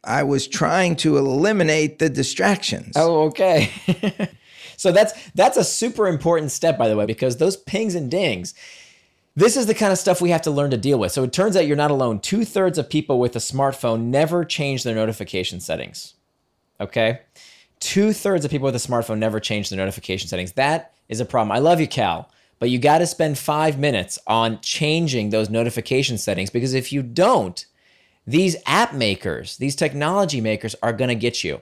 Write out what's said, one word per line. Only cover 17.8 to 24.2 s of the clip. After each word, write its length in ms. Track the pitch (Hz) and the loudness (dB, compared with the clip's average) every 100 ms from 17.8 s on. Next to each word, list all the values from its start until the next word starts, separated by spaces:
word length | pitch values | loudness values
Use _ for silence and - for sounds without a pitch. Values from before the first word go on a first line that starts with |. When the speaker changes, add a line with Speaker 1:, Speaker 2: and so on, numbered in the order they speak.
Speaker 2:
Two-thirds 640 | - 196 214 208 208 185 143 | -4 2 2 2 0 0 -2
of 60 | |
people 160 | 147 135 | -2 -2
with 80 | 123 | -2
a 120 | - | -2
smartphone 300 | 120 117 107 | -2 -2 -2
never 240 | 110 107 | -2 -2
change 280 | - 107 98 | -4 -4 -4
their 80 | 95 | -4
notification 520 | 95 - - 92 90 | -4 -6 -6 -6 -4
settings. 240 | 90 92 | -6 -6
That 400 | - 139 160 - _ _ | -2 0 0 -6 _ _
is 100 | 110 | -8
a 60 | 123 | -2
problem. 260 | 127 110 | 0 0
I 80 | 107 | 2
love 220 | 156 170 | 4 2
you, 60 | 147 | 0
Cal, 440 | - 101 82 - _ _ _ | 0 -2 -2 -8 _ _ _
but 100 | 120 | -2
you 100 | 123 | 2
gotta 260 | 143 160 170 | 4 4 2
spend 320 | - 156 139 | 0 -2 -2
five 400 | - 151 156 139 | -2 0 0 0
minutes 400 | 147 113 87 - | -2 -2 -4 -10